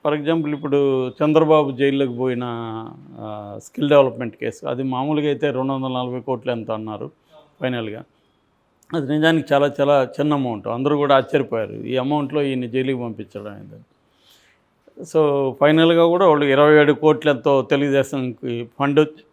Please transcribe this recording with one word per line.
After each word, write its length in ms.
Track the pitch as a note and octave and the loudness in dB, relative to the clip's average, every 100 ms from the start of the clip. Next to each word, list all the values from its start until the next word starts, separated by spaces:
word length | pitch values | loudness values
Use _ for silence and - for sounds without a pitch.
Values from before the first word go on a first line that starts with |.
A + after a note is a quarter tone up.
| D3 | -2
For 120 | D3+ | -2
example, 340 | D3 E3 D3 | -2 -2 -2
ఇప్పుడు 540 | D3 D3+ C#3+ C#3 C3 B2+ | -6 -2 0 2 0 -4
చంద్రబాబు 600 | - D3+ D#3 D#3 D#3 C#3 | -2 2 4 4 4 2
జైల్లోకి 460 | B2+ C#3 C3+ C3+ A#2+ | 0 0 0 -4 -2
పోయిన, 240 | C3 B2 B2 A#2 A#2 A2 A#2 C3 C#3 A#2 | -4 -4 -6 -8 -10 -12 -14 -18 -20 -18
ఆ, 380 | A2 G#2 G#2 G#2 | -14 -14 -14 -16
స్కిల్ 260 | - - C#3 | -16 -6 4
డెవలప్‌మెంట్ 480 | C#3+ C3 A#2 A#2 - | 4 4 -2 -10 -8
కేసు, 300 | A#2 - C#3+ | -10 -8 -8
అది 160 | B2+ | -6
మామూలుగా 440 | C3 B2+ C#3+ D3+ D3 | -4 -4 -2 -2 -2
అయితే 240 | C#3 D3 | -2 -2
రెండు 220 | B2+ C3 | -2 -4
వందల 160 | C3+ C3 | -4 -4
నలభై 320 | B2+ B2+ B2+ | -6 -6 -8
కోట్లు 320 | A#2+ B2 B2+ | -6 -6 -4
ఎంతో 220 | A#2+ A2 | -6 -6
అన్నారు 360 | A2 A2 G#2 C3 _ _ - _ _ | -8 -8 -12 -14 _ _ -20 _ _
ఫైనల్గా. 420 | C3 B2 A2 G#2+ - _ _ _ _ _ _ _ _ | -6 -6 -8 -12 -18 _ _ _ _ _ _ _ _
అది 180 | F3+ C3+ | -6 -2
నిజానికి 420 | D3+ D#3+ D#3+ C#3 | 0 2 2 2
చాలా 160 | C#3 C#3+ - | 2 2 0
చాలా 280 | C#3+ C#3+ B2+ - | 2 2 0 -4
చిన్న 140 | D3 | -2
అమౌంట్. 340 | C#3+ B2+ G#2+ G#2 | -2 -4 -6 -8
అందరూ 280 | A#2 C3+ D3 | -4 -2 0
కూడా 200 | C#3+ C3+ | 4 2
ఆశ్చర్యపోయారు, 560 | B2 D3 A#2+ A2+ G#2 | 2 -2 -2 -4 -6
ఈ 240 | G#2+ A2+ B2+ | -8 -6 -4
అమౌంట్‌లో 460 | C3 D3 C#3 D3+ | -2 -2 -2 -2
ఈయన్ని 260 | C#3+ C3 B2 | -2 -4 -4
జైలుకి 300 | B2+ C3 C3 | -4 -4 -4
పంపించడం 480 | A#2+ A2 G2+ G2+ G#2 | -8 -12 -14 -14 -14
అనేది. 360 | G2+ G2+ G#2+ _ _ _ _ _ _ _ _ _ _ _ - | -16 -20 -20 _ _ _ _ _ _ _ _ _ _ _ -20
So, 500 | - E3 D3+ C#3 C3+ - | -4 0 2 2 -2 2
ఫైనల్గా 460 | D3 D#3 E3 E3+ E3+ | 4 6 6 6 4
కూడా 200 | F3 F#3+ | 4 4
వాళ్ళు 180 | D3 | 4
ఇరవై 280 | C#3+ C3+ D3 | 4 4 8
ఏడు 200 | D3+ D3 | 8 6
కోట్లు 380 | C#3 D#3 D3+ D#3 | 4 2 2 0
ఎంతో 320 | C3+ D3+ C#3 | 0 2 0
తెలుగుదేశంకి 1040 | B2+ C#3 C#3+ C#3 C3+ C#3 B2+ A2+ B2+ A#2 A#2+ - | 2 0 2 0 0 -4 -6 -8 -8 -8 -10 -4
ఫండ్ 300 | C#3 C#3+ D3+ D#3 _ | 0 2 0 -4 _